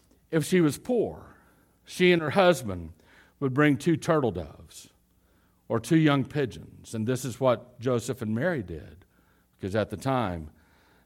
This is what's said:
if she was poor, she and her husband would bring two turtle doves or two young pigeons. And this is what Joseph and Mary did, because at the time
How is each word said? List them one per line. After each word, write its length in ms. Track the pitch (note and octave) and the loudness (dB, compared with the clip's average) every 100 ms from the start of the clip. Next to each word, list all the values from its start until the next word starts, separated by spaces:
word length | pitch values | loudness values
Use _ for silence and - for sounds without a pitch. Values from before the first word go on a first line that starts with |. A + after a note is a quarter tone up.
| _ _ _ | _ _ _
if 140 | E3 | -2
she 160 | D3 F#3 | 2 4
was 180 | D#3 - | 4 0
poor, 580 | - A#3+ A#2 D#2+ - - _ _ _ _ | -2 -2 -2 -6 -18 -20 _ _ _ _
she 280 | - - F3+ | -12 2 4
and 100 | F3 | 4
her 80 | D#3 | 2
husband 640 | F#3+ F3+ C#3+ A#2 F2+ D#2+ - _ _ _ - | 4 4 4 -2 -8 -10 -16 _ _ _ -6
would 120 | C#3 | -2
bring 240 | B2+ D3+ C3+ | 4 4 4
two 200 | F3 D#3+ | 0 0
turtle 340 | - D#3+ B2 | 0 0 0
doves 580 | F2+ D2+ - - - - _ _ _ _ _ _ _ - | -2 -8 -14 -20 -20 -20 _ _ _ _ _ _ _ -6
or 100 | A2+ | -4
two 200 | - D#3+ | 2 4
young 260 | D#3 C#3+ | 6 4
pigeons. 680 | G#2+ D3 C3 - - - - | 0 -4 -4 -6 -18 -20 -12
And 120 | A2+ G#2+ | -6 -2
this 180 | B2+ | -2
is 160 | C3+ G#2 | -4 0
what 380 | C3 A#2 - - | 2 2 -2 -8
Joseph 420 | A#2+ A#2+ A2+ A#2+ | -2 -2 -4 -6
and 120 | G#2+ | -6
Mary 280 | A2 E3+ D#3 | -4 -2 -4
did, 420 | F2+ D#2+ - - _ _ _ _ _ _ | -6 -12 -14 -20 _ _ _ _ _ _
because 180 | G2 A2 | -4 -2
at 140 | G2 | -2
the 60 | F2+ | -4
time 500 | C3+ C3 G#2+ F2 D#2 - _ _ _ _ | -2 -2 -2 -4 -10 -16 _ _ _ _